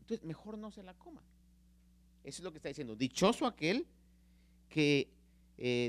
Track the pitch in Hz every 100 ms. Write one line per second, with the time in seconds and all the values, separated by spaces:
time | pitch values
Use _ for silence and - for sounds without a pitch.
0 | - 151 160 156 208 214 214 208 185 180
1 | 349 311 - - - - _ _ _ -
2 | _ _ 135 - 180 156 151 139 123 110
3 | 127 - 185 247 262 - 156 240 339 -
4 | - _ _ _ - - _ 156 147 143
5 | - - _ _ _ - 123 120